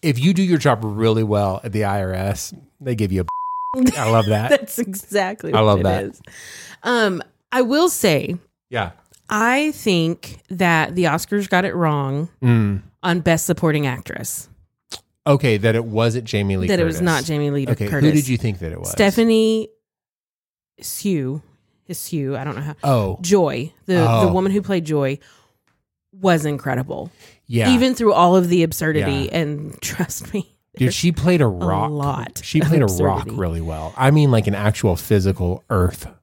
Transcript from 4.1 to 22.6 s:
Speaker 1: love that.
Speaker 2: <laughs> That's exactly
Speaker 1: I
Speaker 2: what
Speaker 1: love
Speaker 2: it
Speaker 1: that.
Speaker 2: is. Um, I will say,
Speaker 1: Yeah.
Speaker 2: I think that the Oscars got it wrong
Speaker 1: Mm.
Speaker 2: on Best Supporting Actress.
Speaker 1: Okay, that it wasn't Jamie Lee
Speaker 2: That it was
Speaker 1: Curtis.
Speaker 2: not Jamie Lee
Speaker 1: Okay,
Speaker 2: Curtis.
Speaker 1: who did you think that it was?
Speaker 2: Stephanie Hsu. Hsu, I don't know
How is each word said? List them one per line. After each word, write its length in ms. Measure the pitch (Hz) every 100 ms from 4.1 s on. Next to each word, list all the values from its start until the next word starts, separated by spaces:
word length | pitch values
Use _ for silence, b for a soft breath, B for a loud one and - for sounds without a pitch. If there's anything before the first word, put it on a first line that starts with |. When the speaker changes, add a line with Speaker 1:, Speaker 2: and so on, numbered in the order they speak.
Speaker 1:
love 140 | 113 104
that. 220 | 107 -
Speaker 2:
<laughs> 100 | -
That's 200 | - -
exactly 760 | 233 196 - 202 185 180 160
Speaker 1:
I 80 | 110
Speaker 2:
what 40 | 110
Speaker 1:
love 140 | 101
Speaker 2:
it 40 |
Speaker 1:
that. 200 | 95 92 98
Speaker 2:
is. 160 | - - B B B B B
Um, 380 | - 240 220 180 - _ _
I 100 | 254
will 280 | 254 285 349
say, 460 | - 214 147 - 175 _ _ _
Speaker 1:
Yeah. 220 | 123 92 - _ _ _
Speaker 2:
I 420 | 214 226 262 302
think 680 | 294 - 175 165 170 - - _
that 460 | 180 180 165 156 175
the 80 | 175
Oscars 440 | 156 - 208 196
got 140 | 180 190
it 100 | 180
wrong 540 | 165 147 139 139 170 _
Speaker 1:
Mm. 400 | 127 117 104 101 - _
Speaker 2:
on 160 | 180 175
Best 260 | 170 165 -
Supporting 400 | 170 165 151 147
Actress. 640 | 127 - - - - - _ _ _ _ - _ _ -
Speaker 1:
Okay, 300 | 143 139 107
that 180 | 110 113
it 80 |
wasn't 400 | 117 107 117 117 113
Jamie 300 | 107 98 95
Lee 120 | 92
Speaker 2:
That 120 | 180
it 60 | 165
was 100 | 160
Speaker 1:
Curtis. 100 | 175
Speaker 2:
not 180 | 156 160
Jamie 260 | 151 147
Lee 160 | 143 131
Speaker 1:
Okay, 200 | 117 104
Speaker 2:
Curtis. 200 | 139 147
Speaker 1:
who 60 | 151
did 120 | 131
you 80 | 123
think 220 | 117 98
that 120 | 82
it 80 | 82
was? 120 | 87
Speaker 2:
Stephanie 760 | - 202 196 226 226 220 220 220 _ _ _ _ _ _ _ _ _ _ _
Hsu. 600 | - - 202 175 131 147 - _ _ _ _
Hsu, 440 | 175 - 165 135 139
I 80 | 139
don't 100 |
know 60 | 127